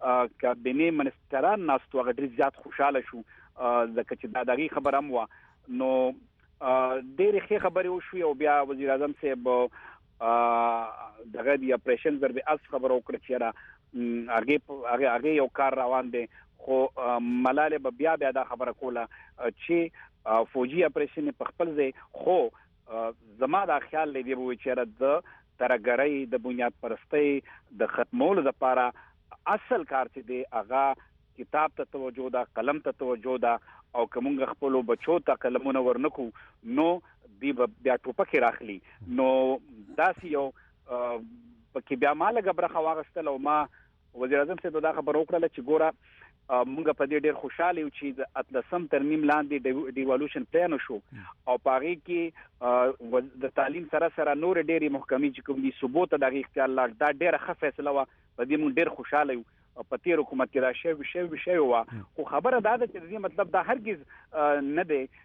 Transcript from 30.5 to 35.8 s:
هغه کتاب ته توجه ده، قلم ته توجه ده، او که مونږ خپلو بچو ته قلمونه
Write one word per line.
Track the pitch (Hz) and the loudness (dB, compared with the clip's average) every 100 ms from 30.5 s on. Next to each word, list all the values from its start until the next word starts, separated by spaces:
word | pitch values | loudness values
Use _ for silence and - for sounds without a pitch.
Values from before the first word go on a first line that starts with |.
هغه | 120 104 131 139 135 - _ _ - | -6 -2 2 2 0 -8 _ _ -18
کتاب | 123 147 156 - | -4 0 0 -2
ته | |
توجه | 135 143 131 123 127 | -10 -8 -8 -6 -4
ده، | 123 127 | -4 -4
قلم | - 120 151 | -2 -2 -2
ته | 147 | -4
توجه | - 127 120 123 127 | -4 -4 -4 -2 0
ده، | 120 117 - - _ | 0 0 -4 -20 _
او | 123 113 | -4 -2
که | 127 | -2
مونږ | 131 139 | -2 -2
خپلو | 127 117 139 131 | -2 -2 0 0
بچو | 117 117 - 175 | 0 0 2 2
ته | 151 | 2
قلمونه | 131 123 123 135 131 | 0 0 -2 0 0